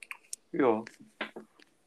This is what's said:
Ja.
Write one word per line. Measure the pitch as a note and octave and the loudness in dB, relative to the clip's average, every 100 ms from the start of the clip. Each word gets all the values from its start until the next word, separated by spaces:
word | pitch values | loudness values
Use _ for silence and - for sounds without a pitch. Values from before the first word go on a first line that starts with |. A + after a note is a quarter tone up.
| - - _ - _ | -16 -16 _ -18 _
Ja. | - C3 A2 A#2+ - - - - - - _ - _ | 2 4 4 0 -14 -18 -12 -12 -12 -18 _ -20 _